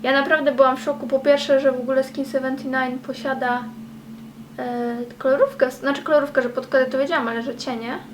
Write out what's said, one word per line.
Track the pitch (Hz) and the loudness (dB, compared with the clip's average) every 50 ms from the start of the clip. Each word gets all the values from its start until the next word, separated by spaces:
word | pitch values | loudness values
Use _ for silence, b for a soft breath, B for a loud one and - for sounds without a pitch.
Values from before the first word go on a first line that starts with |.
| 208 | 2
Ja | 262 | 2
naprawdę | 269 277 269 302 320 311 285 285 | 2 2 4 4 2 4 4 2
byłam | 262 247 269 262 262 277 | 6 6 6 6 6 2
w | |
szoku, | - - 285 226 240 240 | -2 -4 -4 -4 -4 -2
po | 269 262 | -2 0
pierwsze, | 269 294 285 277 - - 285 269 | 4 4 4 4 4 4 2 4
że | 277 269 | 4 2
w | 254 247 | 2 2
ogóle | 240 247 269 262 262 | -2 0 0 0 0
Skin | 262 - - 269 | 0 -4 -6 -6
Seventy-nine | - - 269 262 262 262 269 - 277 254 262 254 254 247 254 | -2 -2 -2 -2 -2 -4 -4 -4 -2 -2 -2 -2 -2 -4 -6
posiada, | - - 254 - - 277 262 262 262 247 247 247 233 226 226 - - - - - - - - - - - - - - - - - | -8 -8 -10 -6 -4 -4 -4 -2 0 -2 -2 -2 -4 -8 -12 -14 -16 -16 -16 -18 -18 -18 -18 -16 -16 -18 -18 -18 -18 -16 -10 -8
e, | 254 247 240 240 240 240 240 240 240 240 - - | -6 -6 -4 -4 -2 -4 -4 -4 -8 -10 -10 -2
kolorówkę, | - 269 262 285 - 554 - - 269 254 | 2 2 4 4 4 2 4 0 0 0
znaczy | 254 - - 269 277 - - | 0 -4 -2 -2 -2 -2 0
kolorówkę, | - 311 294 277 277 - 277 | 4 4 4 4 4 0 0
że | 247 247 | 0 0
podkłady | 247 - 247 - - 269 262 | -2 -4 -6 0 2 2 2
to | 254 247 262 | 2 2 0
wiedziałam, | 277 285 339 311 247 233 | 0 0 0 0 0 -2
ale | 233 233 233 | -4 -4 -4
że | 269 240 | -6 -8
cienie. | 240 - 277 240 226 226 233 277 359 381 - | -8 -6 -6 -6 -6 -6 -8 -8 -10 -10 -14